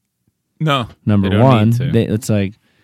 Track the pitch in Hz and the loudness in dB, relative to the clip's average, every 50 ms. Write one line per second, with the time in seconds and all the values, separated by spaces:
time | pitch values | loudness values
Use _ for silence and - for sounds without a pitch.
0 | _ _ _ _ _ _ _ _ _ _ _ - 156 156 143 131 117 - - _ | _ _ _ _ _ _ _ _ _ _ _ -6 -4 -2 -2 -2 -4 -8 -12 _
1 | _ 110 107 101 95 98 98 104 123 135 127 110 107 113 117 120 127 131 - 117 | _ -2 0 0 0 0 2 4 4 4 4 4 2 0 0 -2 -2 -2 -2 -2
2 | 113 - 101 107 - - 110 101 98 95 107 _ _ _ _ _ | -2 -2 -4 -4 -4 -2 -2 -2 -4 -6 -8 _ _ _ _ _